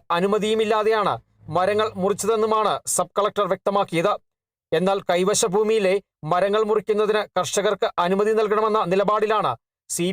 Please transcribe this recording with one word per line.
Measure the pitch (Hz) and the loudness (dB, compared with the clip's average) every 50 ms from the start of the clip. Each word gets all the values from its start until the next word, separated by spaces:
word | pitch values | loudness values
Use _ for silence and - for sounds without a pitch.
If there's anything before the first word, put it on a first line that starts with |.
| - - 170 170 | -2 -2 -2 0
അനുമതിയുമില്ലാതെയാണ് | 185 202 208 214 190 214 220 220 220 208 220 214 214 214 220 214 202 160 127 113 - _ _ _ - - 151 170 | 0 0 0 0 0 0 0 0 0 0 0 0 2 2 0 2 0 0 -2 -4 -6 _ _ _ -14 -6 -2 0
മരങ്ങൾ | 185 190 208 208 214 214 - 196 | 0 0 0 0 -2 -2 -2 -2
മുറിച്ചതെന്നുമാണ് | 185 196 202 - - 196 226 220 214 220 220 220 214 196 147 - - - - | -2 -2 -2 -2 -2 -2 0 0 0 0 0 2 2 0 0 -2 -4 -4 -2
സബ് | - 180 - _ - | -2 -2 -2 _ -2
കളക്ടർ | 202 208 - - 202 175 | -2 0 0 -2 -2 0
വ്യക്തമാക്കിയത്. | 190 180 - 208 196 202 190 - 180 165 165 208 208 - - _ _ _ _ _ _ _ _ _ - 160 | -2 -2 -2 0 0 0 0 0 0 0 0 0 -2 -2 -6 _ _ _ _ _ _ _ _ _ -2 0
എന്നാൽ | 180 190 196 202 - - | 2 2 0 0 0 0
കൈവശ | 175 175 185 190 208 - - 214 170 | 0 0 2 2 2 0 0 0 0
ഭൂമിയിലെ | 208 214 214 220 220 202 185 190 202 - _ _ _ - 151 | 0 0 2 2 2 2 2 0 0 -2 _ _ _ -6 -2
മരങ്ങൾ | 170 180 190 202 202 214 226 208 | 0 0 2 2 2 0 0 0
മുറിക്കുന്നതിന് | 220 214 - - 214 208 214 196 214 214 196 - _ 185 | 0 -2 -2 -2 -2 0 0 0 0 -2 -4 -4 _ -4
കർഷകർക്ക് | 175 - - 208 185 214 202 190 226 202 - - 175 | -4 -2 -2 -2 0 0 0 0 -2 -2 -2 -2 -2
അനുമതി | 175 190 196 208 214 220 214 | 0 0 0 0 2 2 0
നൽകണമെന്ന | 220 202 214 214 220 220 208 220 190 170 | 0 0 0 0 0 0 0 0 0 0
നിലപാടിലാണ് | 180 190 202 185 208 214 208 208 220 214 180 139 120 - _ _ _ _ _ - | 0 0 2 2 0 0 0 0 0 0 0 -2 -4 -6 _ _ _ _ _ -10
സി | - - 170 185 | -6 -4 -4 -4